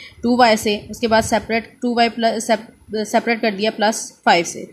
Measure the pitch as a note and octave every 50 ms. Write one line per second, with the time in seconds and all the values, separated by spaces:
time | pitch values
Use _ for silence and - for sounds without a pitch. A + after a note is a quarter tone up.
0 | - - - - - A#3+ B3 A#3+ B3 A3+ G#3+ A3 - A3 G#3 G#3 - - G#3+ -
1 | A#3+ A3+ A3 A3 G#3+ - A#3 G#3 G#3+ - A3 A3+ A3 - - _ - B3 A#3 A#3
2 | A#3 A#3 A3+ A#3 A3+ A3+ G#3+ A3 A3 - A3 G#3 - - - _ _ - G3+ A3
3 | G#3+ G#3+ - A3 G#3 A#3+ A#3 A3 A#3 A3 G3 F#3+ G#3 A3 A3 - G#3 G#3+ A3 -
4 | - - - _ _ A#3+ G3 F3 E3 - - - - -